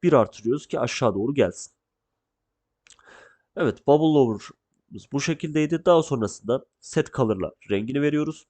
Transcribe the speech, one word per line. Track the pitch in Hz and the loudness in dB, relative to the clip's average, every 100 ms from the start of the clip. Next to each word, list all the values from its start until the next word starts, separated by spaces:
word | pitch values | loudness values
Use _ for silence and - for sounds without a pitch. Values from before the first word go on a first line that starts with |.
bir | 175 | 2
artırıyoruz | 139 101 - 110 151 - | 4 2 -2 -4 -4 -4
ki | 135 | -4
aşağı | 120 - 120 98 | -4 -2 -2 -2
doğru | 117 | -4
gelsin. | 143 92 - - _ _ _ _ _ _ _ _ _ _ _ _ _ _ - - _ _ - | 0 -2 -2 -20 _ _ _ _ _ _ _ _ _ _ _ _ _ _ -20 -20 _ _ -4
Evet, | 143 - - | -2 -2 2
bubble | 151 160 147 | 4 4 4
lower'ımız | 120 104 - - _ _ _ 101 - | 2 0 -10 -20 _ _ _ -20 -8
bu | 139 | -6
şekildeydi. | 165 151 156 151 151 165 180 | -4 -6 -4 -2 0 0 4
Daha | 165 | 4
sonrasında | 160 127 101 - 107 131 - _ | 4 -2 -4 -6 -4 -4 -4 _
set | - 160 - | -6 -4 -4
color'la | - 113 101 80 _ - | -2 -2 0 -4 _ -4
rengini | 101 113 139 | -4 -2 -2
veriyoruz. | 147 151 151 151 _ | 0 -2 -4 -8 _